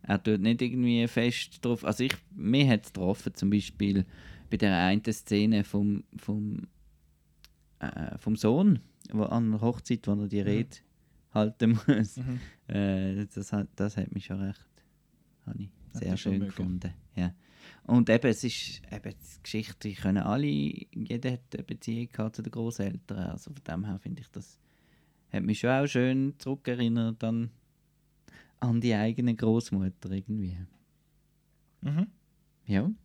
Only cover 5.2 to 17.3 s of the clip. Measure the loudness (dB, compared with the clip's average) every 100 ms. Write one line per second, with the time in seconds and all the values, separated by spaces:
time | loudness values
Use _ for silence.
5.2 | 0 2 4 2 2 0 0 -2 -6 -12
6.2 | -6 -4 -4 -6 -10 _ -20 _ _ _
7.2 | _ _ -20 _ _ _ -10 -8 -8 -6
8.2 | -4 2 4 6 6 4 0 _ -6 -2
9.2 | 0 2 2 2 0 0 -2 -2 0 0
10.2 | 0 0 2 0 -2 -8 _ _ _ _
11.2 | _ 0 0 4 4 4 4 4 2 -2
12.2 | -6 -6 -8 -18 -6 -2 0 0 -2 -4
13.2 | -6 -8 -4 -4 -4 -2 -4 -2 -6 -6
14.2 | -6 -6 -6 -8 -16 _ _ _ _ _
15.2 | _ _ -12 -10 -12 _ -14 -8 -4 -2
16.2 | 0 -2 -2 -4 -4 -4 -6 -10 -12 -4
17.2 | -4